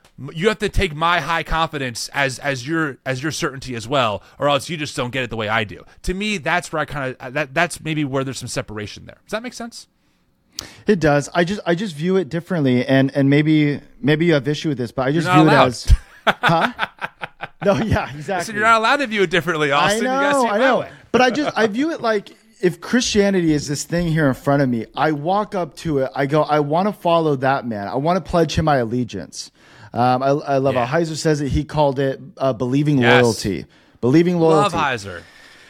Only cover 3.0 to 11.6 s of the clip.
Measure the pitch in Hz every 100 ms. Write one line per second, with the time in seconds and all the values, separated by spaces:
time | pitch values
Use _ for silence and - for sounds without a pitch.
3 | 131 127 151 - 160 131 127 117 110 139
4 | 113 101 - - 143 143 - 165 147 -
5 | 123 131 120 113 107 110 101 90 - -
6 | - 185 214 202 160 170 - 156 147 147
7 | 131 - 131 135 143 135 175 - 156 156
8 | 143 135 135 123 127 139 - 107 104 -
9 | 87 - - 214 247 - 233 - - _
10 | _ _ _ _ _ - - - - 202
11 | 151 143 143 175 175 208